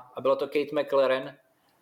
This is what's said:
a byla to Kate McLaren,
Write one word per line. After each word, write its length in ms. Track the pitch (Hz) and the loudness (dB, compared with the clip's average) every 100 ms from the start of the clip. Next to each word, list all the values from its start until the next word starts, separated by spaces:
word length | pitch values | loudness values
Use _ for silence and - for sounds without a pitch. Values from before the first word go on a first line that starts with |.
| - - | -8 -4
a 60 | |
byla 140 | 131 135 | 0 0
to 120 | 139 | 0
Kate 340 | 147 143 151 | -2 -2 -2
McLaren, 560 | 139 139 131 131 139 - _ _ _ _ | 0 2 4 2 -4 -14 _ _ _ _